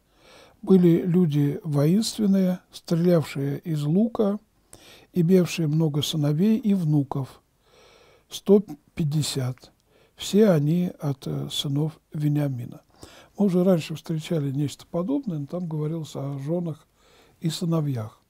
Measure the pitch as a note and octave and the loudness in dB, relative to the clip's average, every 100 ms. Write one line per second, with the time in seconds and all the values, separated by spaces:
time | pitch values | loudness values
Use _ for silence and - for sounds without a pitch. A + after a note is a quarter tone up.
0 | _ _ _ - - _ - F#3+ F3 E3+ | _ _ _ -20 -20 _ 4 6 6 4
1 | F#3 F3+ E3+ D3 C#3+ D3 D#3+ C#3+ D3+ G3 | 4 2 4 2 0 -2 -2 0 2 2
2 | A3 - G#3 G3 F#3 F3+ _ - - E3 | 0 0 2 2 2 -2 _ -12 -4 0
3 | F3+ E3+ - C#3+ C#3 C#3 F3 D3+ D3 F3+ | 4 2 0 -4 -4 -4 -4 -4 0 0
4 | A3+ - G3+ G#3 _ _ _ - - - | 0 0 -2 -2 _ _ _ -20 -20 -20
5 | _ F#3 E3 F#3 E3 - D#3 D#3 D#3+ D3 | _ 0 4 4 2 -2 -2 0 0 -2
6 | - D#3+ D3 D3+ G#3 A3 G#3 G3 D#3+ D3+ | -4 -2 0 2 2 2 0 0 2 0
7 | C3+ C#3+ C3 - _ _ _ _ _ _ | 0 -4 -8 -12 _ _ _ _ _ _
8 | _ _ _ - - G3+ - - _ - | _ _ _ -4 4 4 4 -12 _ -4
9 | D3+ D#3 - C#3 B2+ B2 - _ _ _ | -2 -2 -2 -4 -6 -8 -16 _ _ _
10 | _ - - G3 G#3+ D#3+ D3 F3 F3+ - | _ -16 0 4 4 4 2 0 -2 -6
11 | D3 C#3 D#3 C#3+ C#3+ - D3 C#3 D#3 - | -8 -6 -8 -8 -8 -8 -4 -2 -4 -6
12 | _ D#3+ D3+ D3 C#3+ B2 A#2+ - _ _ | _ -4 -2 0 -2 -6 -12 -16 _ _
13 | - - - - G3+ F3+ F3+ F3 - D#3 | -20 -20 -10 -2 0 2 2 2 0 -10
14 | - D#3+ - E3+ C#3 C3 C#3+ - - E3+ | -8 -6 -4 -4 -2 -2 -4 -6 -10 -6
15 | F#3 C#4+ C4 D#3 C#3 F3 F3 D#3 D3+ E3 | -4 -4 -4 -8 -8 -8 -8 -6 -6 -8
16 | D3+ C3+ C#3 C#3 C#3 F3 E3+ D3+ _ _ | -10 -10 -10 -8 -6 -6 -6 -10 _ _
17 | _ _ _ _ E3 D#3 E3+ E3 D3 B2 | _ _ _ _ -6 -4 -2 0 -2 -4
18 | A2 - | -8 -14